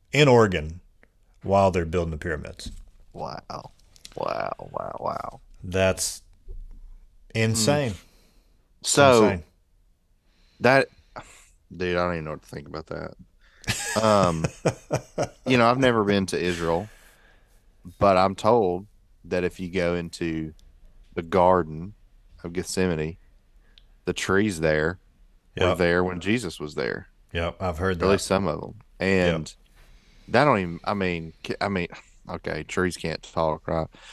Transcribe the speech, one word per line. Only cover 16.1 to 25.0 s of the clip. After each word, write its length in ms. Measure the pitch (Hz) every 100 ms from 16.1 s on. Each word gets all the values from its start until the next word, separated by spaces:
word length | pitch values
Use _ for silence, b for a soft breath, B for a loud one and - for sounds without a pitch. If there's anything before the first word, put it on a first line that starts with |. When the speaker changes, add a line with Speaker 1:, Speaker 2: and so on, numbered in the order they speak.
| 101 95
Speaker 2:
to 140 | 73
Israel, 480 | 87 87 82 85 107 b b b b b b b _ _ 90 -
but 180 | 101 92
I'm 180 | 98
told 520 | 92 107 120 92 90 101 _ _ _ 87
that 180 | 90
if 160 | 87 -
you 80 | 90
go 260 | 90 87
into 600 | 87 85 - 85 80 78 - - - - - -
the 80 | -
Garden 720 | 82 92 90 92 78 78 95 - _ _ _ -
of 100 | 87
Gethsemane, 640 | 87 - - 92 80 78 - _ _ _ _ b b _ _ -
the 60 |
trees 480 | - - 95 107 80
there 380 | 80 78 80 90